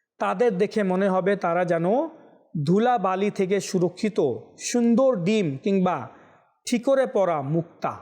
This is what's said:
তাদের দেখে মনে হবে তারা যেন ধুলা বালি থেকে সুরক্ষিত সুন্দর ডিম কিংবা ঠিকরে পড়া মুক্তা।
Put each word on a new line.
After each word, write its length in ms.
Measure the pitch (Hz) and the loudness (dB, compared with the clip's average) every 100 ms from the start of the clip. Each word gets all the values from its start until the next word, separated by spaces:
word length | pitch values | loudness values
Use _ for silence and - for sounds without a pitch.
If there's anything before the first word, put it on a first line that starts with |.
| _ - | _ -6
তাদের 400 | 208 190 247 180 | -2 0 0 2
দেখে 240 | 202 220 | 0 0
মনে 260 | 190 180 196 | 0 0 0
হবে 280 | 185 180 196 | 2 0 0
তারা 280 | 175 175 | 0 0
যেন 440 | 175 165 175 247 320 - - _ _ 165 143 | 0 0 0 0 -2 -8 -20 _ _ -4 0
ধুলা 320 | 202 240 240 | 2 2 2
বালি 320 | 190 190 202 | 0 0 -2
থেকে 300 | - 185 202 | -2 -2 -2
সুরক্ষিত 600 | - 185 175 - 214 - 147 107 - - | -2 -2 -2 -2 -4 0 0 -2 -10 -14
সুন্দর 580 | - 240 233 233 269 214 | -4 0 4 4 4 2
ডিম 420 | 170 220 170 131 | 0 0 0 -4
কিংবা 460 | 208 196 180 151 110 - - _ _ _ - | 0 0 0 -2 -8 -16 -20 _ _ _ -6
ঠিকরে 380 | 240 269 269 247 | -2 0 2 2
পড়া 360 | 208 180 151 | 0 0 -2
মুক্তা। 560 | 135 165 160 - 139 101 | -2 -4 -4 -8 -10 -10